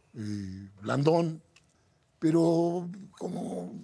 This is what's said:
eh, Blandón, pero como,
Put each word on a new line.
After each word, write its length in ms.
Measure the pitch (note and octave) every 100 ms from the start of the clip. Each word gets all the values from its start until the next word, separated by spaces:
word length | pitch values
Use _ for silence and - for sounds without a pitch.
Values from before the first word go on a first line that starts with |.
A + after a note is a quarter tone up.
| _ -
eh, 520 | G#2 G#2 G2 F#2+ G2 G2
Blandón, 640 | G#2 B2+ D3 E3 E3 D#3+ _ _ _ _ _ _ _ _
pero 680 | D#3+ E3 E3 E3+ E3+ F3 F3 F#3+ G3 -
como, 540 | F#3 - - - - -